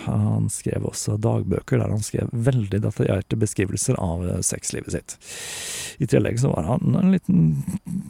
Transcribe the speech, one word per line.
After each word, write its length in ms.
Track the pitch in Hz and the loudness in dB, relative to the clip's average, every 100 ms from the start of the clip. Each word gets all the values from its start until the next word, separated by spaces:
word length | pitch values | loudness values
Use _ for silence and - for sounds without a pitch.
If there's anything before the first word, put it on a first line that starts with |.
| - | -2
Han 420 | 113 107 107 107 | 0 2 2 0
skrev 360 | - - - 104 | -2 -4 -2 -4
også 300 | - - 107 | -4 -4 0
dagbøker 640 | 110 113 101 - - 123 | 2 0 0 -2 2 0
der 100 | 104 | 2
han 120 | 104 - | -2 -2
skrev 260 | - - | -2 -2
veldig 480 | 120 117 131 101 98 107 | 0 2 2 2 0 0
detaljerte 540 | - 120 98 - 117 | 0 2 2 0 0
beskrivelser 600 | 107 - 98 107 - 127 | 0 0 -2 0 0 0
av, 240 | 90 82 | 0 -2
eh, 160 | 90 95 | -2 -2
sexlivet 520 | - - - - - - | -2 -4 -6 -8 -6 -6
sitt. 220 | - - - - - - - - - - | -8 -16 -14 -12 -10 -10 -10 -8 -10 -4
I 80 | 127 | 2
tillegg 320 | 135 101 113 | 4 4 2
så 140 | 131 - | 0 2
var 80 | |
han 320 | - 120 - - | 0 2 2 4
en 160 | 185 | 4
liten, 680 | 190 - 170 160 143 139 190 - 180 | 2 2 4 4 2 -2 -6 -6 -8